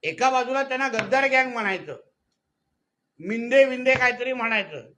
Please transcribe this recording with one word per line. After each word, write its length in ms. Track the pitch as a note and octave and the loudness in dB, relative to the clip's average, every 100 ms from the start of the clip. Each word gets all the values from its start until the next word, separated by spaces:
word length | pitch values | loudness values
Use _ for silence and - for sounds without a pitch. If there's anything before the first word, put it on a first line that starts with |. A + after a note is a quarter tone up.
एका 260 | D#3 - B3+ | -8 0 2
बाजूला 340 | C4 B3 C4 | 2 0 -2
त्यांना 240 | C4+ C4 C4+ | -2 -2 -2
गद्दार 400 | A3 G3+ C4 C4+ | -2 0 2 2
गँग 240 | C4 B3+ | 2 0
म्हणायचं, 460 | A#3+ G#3 F#3 D3 B2+ - _ _ _ _ _ _ _ _ _ _ _ | -2 -4 -4 -8 -16 -16 _ _ _ _ _ _ _ _ _ _ _
मिंदे 460 | E3 A3+ A#3 C4+ C4+ | -8 -6 2 6 6
विंदे 300 | B3+ B3+ B3+ | 4 0 2
काहीतरी 380 | B3 A#3+ B3 | 2 0 -4
म्हणायचं 580 | B3+ A3+ A3 F#3+ D3+ A2+ | -4 -2 -2 -4 -10 -16